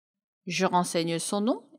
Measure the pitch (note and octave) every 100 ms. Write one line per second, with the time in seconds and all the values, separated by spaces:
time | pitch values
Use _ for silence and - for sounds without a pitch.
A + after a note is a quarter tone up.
0 | _ _ _ _ - E3 F#3 F3+ F3 F3
1 | E3 E3 - G3+ G#3+ G4+ -